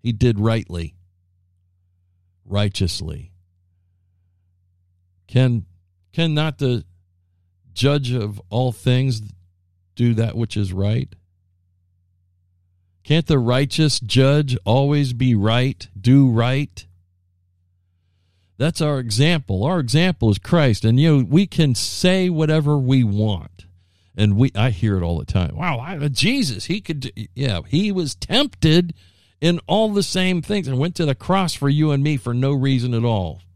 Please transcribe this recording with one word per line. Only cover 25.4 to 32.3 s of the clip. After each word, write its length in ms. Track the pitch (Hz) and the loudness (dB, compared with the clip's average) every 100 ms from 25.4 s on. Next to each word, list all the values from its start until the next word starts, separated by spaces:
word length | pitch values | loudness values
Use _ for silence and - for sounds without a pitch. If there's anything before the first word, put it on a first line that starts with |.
| 85 - | -2 -4
"Wow, 240 | 180 127 | -6 -6
I, 280 | 131 180 147 | -8 -6 -4
Jesus, 560 | 127 208 277 180 104 - | 0 0 0 -2 -6 -6
he 140 | 196 | -8
could 200 | - 151 | -6 -8
do," 100 | 127 - 110 | -8 -12 -14
yeah, 280 | - 135 90 76 | -6 -4 -4 -2
he 240 | 147 208 | -2 0
was 220 | 185 151 | -2 -6
tempted 800 | - - 214 285 - 160 165 175 - _ _ _ _ | -8 -4 -2 -2 0 2 2 2 -8 _ _ _ _
in 200 | 160 175 - | -2 -2 0
all 240 | 208 220 | 0 2
the 140 | 202 | 0
same 400 | - 190 185 180 | -2 -2 0 -2
things 240 | 151 208 139 | -2 -6 -4
and 100 | 127 | -2
went 160 | 156 - | -4 -2
to 100 | 156 | -4
the 80 | 131 | -4
cross 400 | - 190 180 - | -2 0 0 -2
for 140 | 139 | 0
you 200 | 147 151 | 2 2
and 140 | 143 | 2
me 140 | 147 143 | 0 -2
for 180 | - | -2